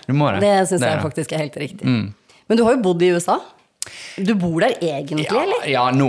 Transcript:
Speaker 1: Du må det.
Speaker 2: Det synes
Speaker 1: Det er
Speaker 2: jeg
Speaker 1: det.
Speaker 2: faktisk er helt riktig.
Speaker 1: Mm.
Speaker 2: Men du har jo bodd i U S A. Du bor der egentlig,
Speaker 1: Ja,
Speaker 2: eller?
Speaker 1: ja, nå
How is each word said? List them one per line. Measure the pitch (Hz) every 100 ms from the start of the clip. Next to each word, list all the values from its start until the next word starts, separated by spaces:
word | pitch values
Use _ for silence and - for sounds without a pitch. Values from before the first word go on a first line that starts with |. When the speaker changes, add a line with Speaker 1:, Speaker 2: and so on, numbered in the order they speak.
| -
Speaker 1:
Du |
må | 143 143
det. | 98
Speaker 2:
Det | 202 196 185
synes | 185
Speaker 1:
Det | 120
er |
Speaker 2:
jeg | -
Speaker 1:
det. | 156
Speaker 2:
faktisk | 165 147
er | 156 151
helt | 143
riktig. | 147 - 127
Speaker 1:
Mm. | 120 101 - _ _ -
Speaker 2:
Men | 233
du |
har | 226 -
jo |
bodd | 185 170
i | 180
U | 175
S | 180
A. | 233 - - _ - - - - -
Du | 196
bor | 208 175 165
der | 233 -
egentlig, | 170 139 139 151 151
Speaker 1:
Ja, | 240
Speaker 2:
eller? | 381 466 -
Speaker 1:
ja, | 127 127
nå | 135